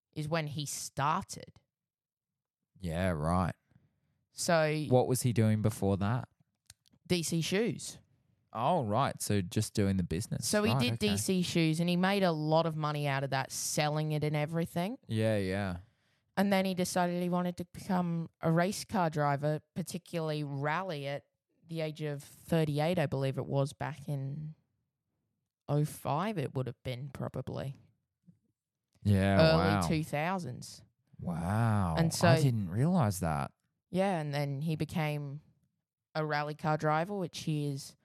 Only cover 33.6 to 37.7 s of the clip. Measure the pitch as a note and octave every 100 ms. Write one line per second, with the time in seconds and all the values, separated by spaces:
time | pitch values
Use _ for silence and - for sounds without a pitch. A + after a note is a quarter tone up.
33.6 | _ _ _ F3+ G3 E3+ D3+ C#3+ C#3+ C3+
34.6 | D#3+ D#3 D#3 F3 D3+ D3 C#3+ D3 - _
35.6 | _ _ _ _ _ D#3 D#3 D3 D3+ D3+
36.6 | E3 D#3 D#3 D#3 F3+ G3+ F3 - - D3+
37.6 | C#3+